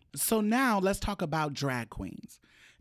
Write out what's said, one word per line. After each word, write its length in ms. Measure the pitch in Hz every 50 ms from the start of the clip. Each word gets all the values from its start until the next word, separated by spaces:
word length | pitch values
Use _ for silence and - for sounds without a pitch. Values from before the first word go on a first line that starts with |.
| _ _ -
So 260 | 143 - - 226 220
now 380 | 208 208 220 254 269 254 220 196
let's 200 | 185 196 202 190
talk 220 | - - 202 -
about 320 | 185 160 147 160 156 151 143
drag 360 | - 139 139 127 123 139 -
queens. 500 | - - 98 90 - - - - - - _ _ _ - - - - -